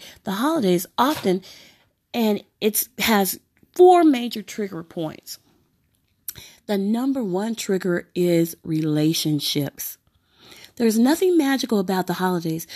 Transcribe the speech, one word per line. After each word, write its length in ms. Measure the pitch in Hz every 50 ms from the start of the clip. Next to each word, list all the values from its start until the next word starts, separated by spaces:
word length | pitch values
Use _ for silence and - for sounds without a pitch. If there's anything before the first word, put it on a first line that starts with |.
| - - - -
the 100 | - 208
holidays 540 | 190 202 254 311 330 311 208 180 180 170 - - _
often, 460 | - 240 294 311 - - 196 180 190 - - - - - - _ _ _ _ _ _ _ _ -
and 300 | 240 226 214 202 - - _ _ -
it 280 | - 214 208 - - - _ -
has 400 | - 233 220 202 190 180 - - _ _ _ _ _ _ -
four 300 | - 359 370 359 349 330
major 380 | 311 262 240 240 233 - 214
trigger 420 | 196 - - 226 202 190 190 165 170
points. 540 | - - 175 160 151 - - - - - - _ _ _ _ _ _ _ _ _ _ _ _ _ _ _ _ _ - - - - - - _ _
The 100 | - 208
number 460 | 196 196 208 226 233 262 277 269 269
one 320 | 226 185 175 190 214 233 220
trigger 540 | - - - 190 180 196 185 175 175 - _ -
is 420 | 180 175 175 170 165 165 165 - - -
relationships. 1300 | 170 156 156 160 156 151 151 151 160 165 - - 156 151 143 - - - 147 139 - - - - - - - _ _ _ _ _ _ _ _ - - - - - - _
There's 240 | - 233 226 214 226
nothing 400 | 240 262 330 - 381 370 359 320
magical 400 | 269 269 269 247 262 - 226 202
about 280 | 185 190 190 185 180
the 80 | - 175
holidays, 520 | 185 185 185 180 170 165 160 160 165 - - -